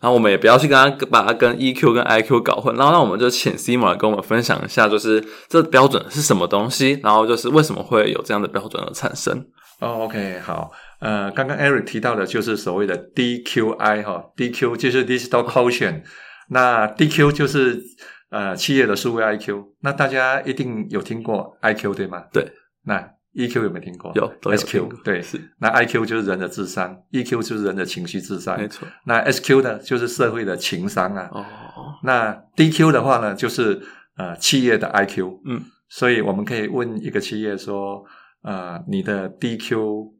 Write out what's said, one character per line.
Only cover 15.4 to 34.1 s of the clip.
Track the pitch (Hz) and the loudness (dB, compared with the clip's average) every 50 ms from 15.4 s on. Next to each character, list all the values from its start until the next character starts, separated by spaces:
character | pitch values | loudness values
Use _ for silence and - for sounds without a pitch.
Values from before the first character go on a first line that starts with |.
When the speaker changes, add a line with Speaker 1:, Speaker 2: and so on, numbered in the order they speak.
| 120 | 0
Speaker 2:
Quotient， | 127 - 131 123 123 120 - 120 95 82 78 - - - - - - - - - _ | 2 2 2 2 2 2 0 -2 -2 -2 -6 -12 -18 -20 -20 -20 -20 -20 -20 -14 _
那 | 120 127 127 123 120 113 107 | 2 4 4 4 4 2 0
D | 107 - - 156 | 0 2 2 2
Q | 151 151 - 147 147 | 2 4 4 4 4
就 | 143 147 147 | 4 2 -2
是， | 131 - 143 131 123 117 - - - _ _ - - - - _ _ | 0 2 2 2 2 0 -2 -10 -16 _ _ -20 -20 -20 -20 _ _
呃， | - 104 101 98 92 | -8 -6 -6 -6 -6
企 | 87 - - 139 | -4 -2 0 4
业 | 135 127 | 4 4
的 | 110 101 | 4 2
数 | 92 - 123 117 | 0 0 -2 0
位 | 113 110 | 0 0
I | 110 104 | 0 0
Q， | 107 - - 101 101 101 - _ _ | -2 -4 -6 -8 -8 -8 -14 _ _
那 | - 139 | -6 -6
大 | 143 160 139 | -2 0 -2
家 | 135 131 131 127 131 131 139 | 0 0 0 0 0 0 -2
一 | - 143 | -2 -4
定 | 127 - 131 127 117 107 104 - | -6 -4 -4 -6 -4 -6 -8 -6
有 | 101 101 | -6 -6
听 | 87 - 113 117 | -6 -6 -10 -8
过 | 113 113 110 101 - - - _ | -6 -4 -4 -4 -4 -8 -12 _
I | - 110 107 | -2 -2 -2
Q， | 107 - 101 98 | 0 -4 -6 -4
对 | - 98 | -4 -6
吗？ | 90 87 87 - _ _ | -8 -8 -14 -16 _ _
Speaker 1:
对。 | - - - - _ _ _ _ _ _ | -2 -2 -2 -10 _ _ _ _ _ _
Speaker 2:
那 | - 101 92 - - _ _ _ _ _ | -6 -4 -4 -6 -10 _ _ _ _ _
E | - 123 | -6 -6
Q | 120 - 123 113 | -2 -2 -2 -2
有 | 98 | -2
没 | 87 | -6
有 | 87 87 | -8 -12
听 | 92 87 90 | -14 -16 -14
过？ | - 95 87 | -14 -4 -2
Speaker 1:
有， | 104 110 113 - - | -2 -2 -2 -6 -6
都 | - 98 | -2 0
有 | 104 | 0
听 | 104 - - - 98 | 0 -2 -2 -2 -4
过。 | 90 - | -4 -4
Speaker 2:
S | - | -10
Q， | - - | -10 -4
对。 | 107 98 87 | -4 -4 -4
Speaker 1:
是。 | 87 - - - - - _ _ | -4 -8 -12 -12 -14 -16 _ _
Speaker 2:
那 | - | -2
I | 110 117 127 120 | 0 2 2 0
Q | 120 - 117 113 | 2 0 -2 -2
就 | 107 113 113 | 0 -2 -2
是 | 104 | -2
人 | 98 92 92 | -2 -4 -4
的 | 92 85 | -6 -8
智 | - - 98 | -8 -8 -10
商 | 90 - 95 92 90 92 - _ _ | -8 -6 -6 -6 -6 -8 -16 _ _
，E | - 131 120 | -6 -6 -2
Q | - 131 117 104 | -2 -4 -4 -4
就 | - 120 | -4 -6
是 | 107 104 | -4 -4
人 | 101 90 | -4 -2
的 | 95 90 | -4 -6
情 | 87 - - 90 | -6 -6 -10 -10
绪 | 85 - 98 | -8 -8 -8
智 | 90 - 98 90 | -8 -6 -10 -8
商。 | - 92 90 90 | -6 -6 -6 -6
Speaker 1:
没 | 104 | -6
错。 | 101 - - - - - _ _ | -10 -10 -14 -18 -18 -18 _ _
Speaker 2:
那 | 123 117 | 0 0
S | 117 - 139 131 - - | 0 2 0 -2 -2 2
Q | - 135 135 | 4 4 4
呢， | 131 123 110 | 4 2 -4
就 | 104 - - 131 120 | -6 -6 -4 -2 -2
是 | 117 | -2
社 | 120 - - 131 113 | -4 0 0 0 0
会 | 107 117 113 | 0 -2 -4
的 | 95 90 | -4 -6
情 | 87 - - - 85 175 - | -4 -6 -6 -6 -4 -6 -4
商 | - - 90 92 101 | -2 -2 -2 -2 -4
啊。 | 95 90 - | -8 -12 -12
Speaker 1:
哦。 | - - 101 - - - - - - - - - - - | -12 -14 -14 -14 -18 -20 -20 -20 -20 -18 -18 -18 -16 -8
Speaker 2:
那 | - 127 131 120 113 107 107 - _ _ _ | -2 0 0 0 0 -2 -4 -8 _ _ _
D | - 160 160 | 4 4 4
Q | 156 - 160 160 | 4 4 4 4
的 | 147 123 113 | 4 4 2
话 | 135 131 117 | 2 2 2
呢， | 113 104 98 | 0 -2 -4
就 | 101 - | -4 -4
是， | 117 - - 120 107 98 - - - - - _ _ | -4 -2 0 0 0 0 -2 -6 -18 -20 -20 _ _